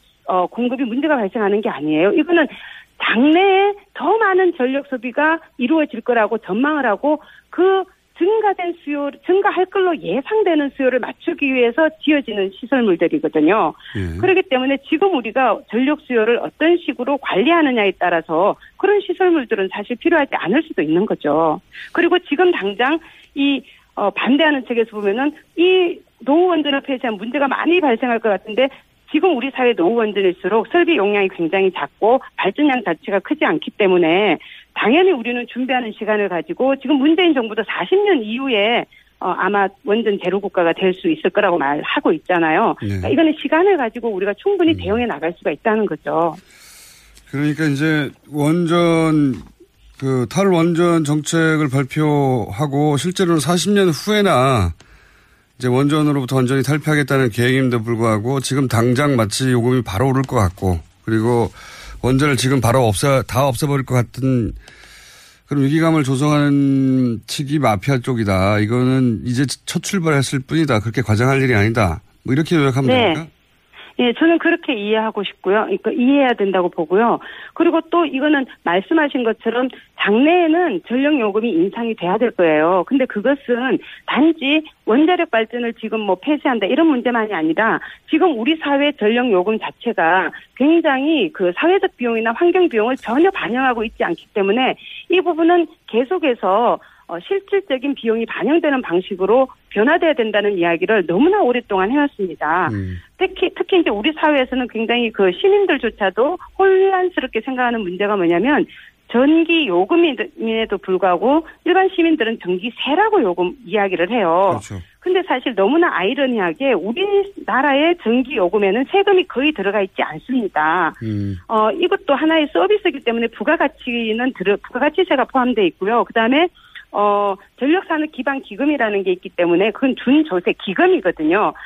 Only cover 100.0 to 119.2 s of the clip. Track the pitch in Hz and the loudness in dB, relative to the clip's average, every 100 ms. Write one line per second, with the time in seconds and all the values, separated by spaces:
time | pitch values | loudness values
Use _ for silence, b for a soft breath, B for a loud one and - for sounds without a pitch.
100 | 339 277 220 208 202 196 170 170 - 220 | 2 0 0 0 0 0 0 0 0 0
101 | 175 175 311 415 285 240 - 196 190 285 | 0 2 4 4 2 0 -2 -2 0 0
102 | 285 - 190 151 151 170 160 104 92 90 | 0 -2 -8 -4 -2 0 0 -2 -6 -10
103 | B - 370 381 370 - 381 370 330 208 | B -4 -4 -2 -6 -4 0 0 2 -2
104 | 277 311 311 285 254 262 254 220 220 240 | -2 0 0 2 0 -2 -4 -4 -2 -2
105 | 233 220 190 180 392 415 381 285 185 - | -2 0 0 2 2 4 2 0 -4 -4
106 | 196 202 277 359 B - 381 381 381 381 | -2 0 -2 -2 B 0 2 4 4 2
107 | 370 - 254 - 247 254 247 233 185 180 | -2 -4 -6 -6 -6 -2 -2 -2 -4 -4
108 | 208 208 165 170 240 277 - B B _ | -2 0 2 2 2 0 0 B B _
109 | - 233 277 330 330 330 262 175 - 339 | -4 2 4 4 2 0 0 0 2 2
110 | 339 226 - - 226 226 220 196 - 185 | 2 0 -8 -6 -4 -2 -2 -4 -2 0
111 | 190 170 220 302 320 B 320 359 381 370 | 0 2 2 2 0 B 0 2 2 2
112 | 330 311 226 226 175 180 226 - 247 311 | 0 2 -2 -4 -4 -4 -6 -8 -4 0
113 | 440 415 214 175 180 160 175 208 202 170 | 2 2 0 0 -4 -6 -6 -2 -2 -2
114 | 180 240 175 170 196 131 - 98 b b | -2 0 2 2 2 0 -6 -14 b b
115 | 359 370 370 262 262 196 196 320 339 165 | -2 -2 0 -4 -4 0 2 2 2 0
116 | 185 262 269 233 180 160 269 214 185 233 | -2 -2 -2 0 -2 -2 -2 0 -2 -4
117 | 392 403 392 339 - 233 285 277 320 349 | 0 0 -2 -6 -4 0 2 2 2 0
118 | 226 247 254 277 180 208 202 214 277 392 | 0 0 0 -2 0 0 0 0 0 0
119 | 392 370 | 4 2